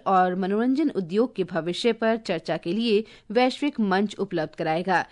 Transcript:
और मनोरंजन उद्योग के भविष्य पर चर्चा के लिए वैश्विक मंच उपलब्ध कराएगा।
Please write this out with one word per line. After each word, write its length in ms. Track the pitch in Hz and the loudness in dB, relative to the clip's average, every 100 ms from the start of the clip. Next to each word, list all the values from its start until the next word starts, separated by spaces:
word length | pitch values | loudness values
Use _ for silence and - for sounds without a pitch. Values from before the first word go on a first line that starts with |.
| - | 2
और 280 | 185 185 | 2 2
मनोरंजन 560 | 180 185 208 254 262 302 | 0 0 0 2 2 0
उद्योग 440 | 202 165 202 254 - | -2 -2 0 0 0
के 80 | |
भविष्य 480 | 180 175 160 175 240 | -4 -4 -4 -2 -2
पर 240 | 226 220 226 | 0 0 -2
चर्चा 400 | 226 165 - 165 | -2 -6 -2 -4
के 160 | 170 | -2
लिए 300 | 208 233 208 220 - - | -2 2 2 0 -12 -4
वैश्विक 500 | 214 254 254 294 285 | 0 2 0 -4 0
मंच 320 | 208 185 208 - | 0 2 0 -2
उपलब्ध 380 | 196 170 156 | -4 -4 -4
कराएगा। 500 | - 160 160 185 170 - | -4 -2 -2 0 0 0